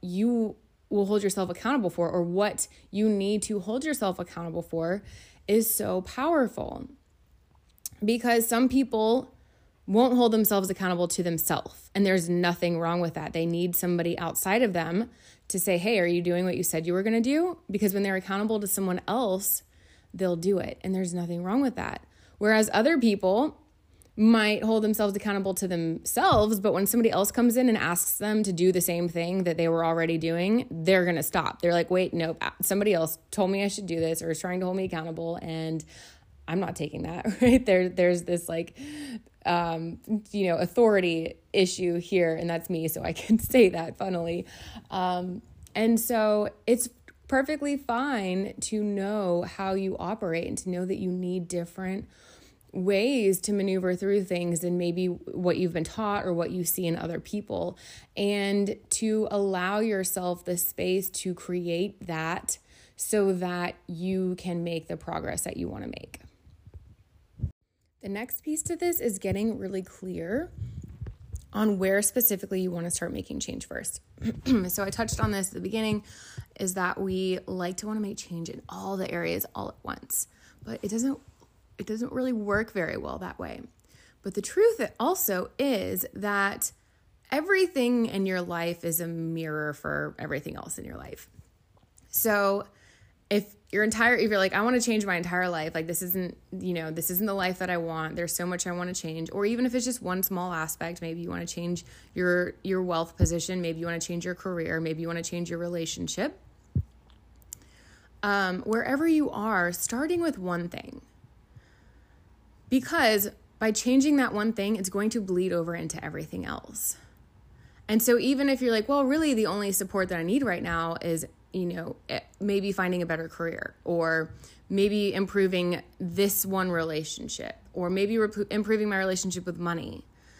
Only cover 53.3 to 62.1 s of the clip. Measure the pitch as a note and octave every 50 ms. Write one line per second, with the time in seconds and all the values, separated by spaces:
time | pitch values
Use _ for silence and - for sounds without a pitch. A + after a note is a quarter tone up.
53.3 | F#3 F#3 - G#3+ G#3 G3 F#3+ G3 F#3+ F#3 F#3 F3+ F3+ F3+ G3 G3 G3+ G#3 F#3 F#3
54.3 | F3+ F3 F3 F3 E3+ D#3+ F3+ F3 F3+ F3+ F3 F3 F3 F3+ F#3 F3+ F3 - - -
55.3 | - - F3+ F3+ - - F3+ E3+ E3+ D#3+ E3 - - A3 A3 G#3 G3+ G3+ - F#3
56.3 | F3 E3+ E3+ - F#3 F#3 E3+ - - F#3+ F3+ E3 E3+ - E3 E3 E3 E3+ - -
57.3 | - G#3 G#3 - - E3+ E3+ F3 F3 - - - - - - _ - - G3+ G3+
58.3 | G3+ G3+ G3 G3 G3+ G3+ G3+ G3 - - - - - - A3+ A3 G#3+ G#3+ G#3+ -
59.3 | G#3 G3+ G3+ G3 F#3+ F3+ F3+ F#3 G3+ G#3+ A3 A3+ G#3 F#3+ F#3 - - F#3 F3+ F3+
60.3 | F3 F3 - F3+ F3 F3 - - - - F3+ F3+ F#3 G3 F#3+ - - - - F#3
61.3 | F3 - - - F3+ F3+ F3 F3 E3+ E3+ G3 G3 G3+ - - E3+